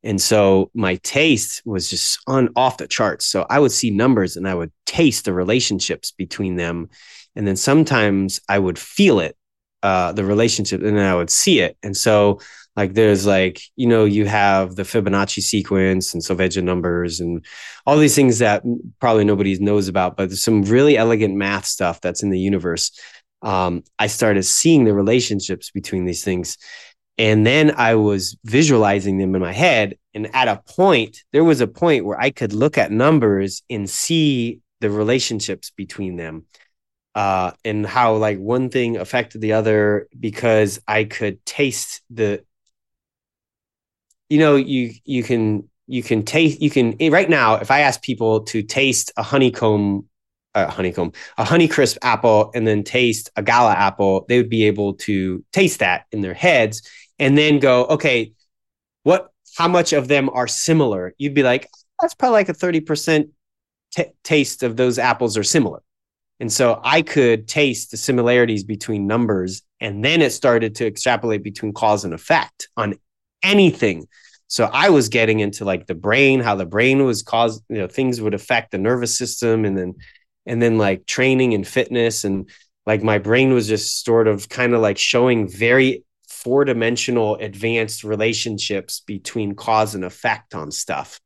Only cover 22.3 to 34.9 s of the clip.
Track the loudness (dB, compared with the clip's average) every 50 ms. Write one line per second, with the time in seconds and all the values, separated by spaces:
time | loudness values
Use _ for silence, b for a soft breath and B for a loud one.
22.3 | -2 0 0 0 -2 -2 -2 -4 -4 -4 -4 -6 B B B B B B B _
23.3 | _ _ -6 -4 -2 0 0 -2 -2 -6 -8 _ _ -6 -4 -4 -2 0 0 2
24.3 | 2 0 0 0 -2 2 4 4 6 6 6 4 4 2 2 2 2 2 0 0
25.3 | -4 -6 -4 -6 -8 -10 -10 -12 _ -12 -8 -6 -6 -4 -4 -4 -6 -6 -4 -4
26.3 | -4 -4 -4 -8 -12 B B B B B B B B _ _ _ _ 0 2 2
27.3 | 4 4 4 4 4 4 4 4 4 2 2 2 4 4 2 2 0 -2 -4 -8
28.3 | -12 _ -10 0 2 2 4 4 4 4 4 4 2 0 0 -2 -2 -2 0 0
29.3 | -2 -2 -2 -4 -2 0 2 2 2 2 0 -2 -6 _ _ _ _ -10 -10 -4
30.3 | -2 0 0 0 -2 -4 _ -10 -2 2 4 4 4 2 0 -4 -10 -20 _ _
31.3 | 2 4 4 4 4 2 0 -2 -2 -2 0 2 2 2 0 -4 -4 -2 -2 -4
32.3 | -2 -4 -6 -4 0 0 0 0 2 0 0 0 2 2 4 4 4 4 4 4
33.3 | 2 2 0 -4 -6 -12 _ _ -8 -8 -8 -6 -6 -6 -4 -2 0 2 2 2
34.3 | 0 0 -2 -4 -6 -10 _ _ _ _ -4 -2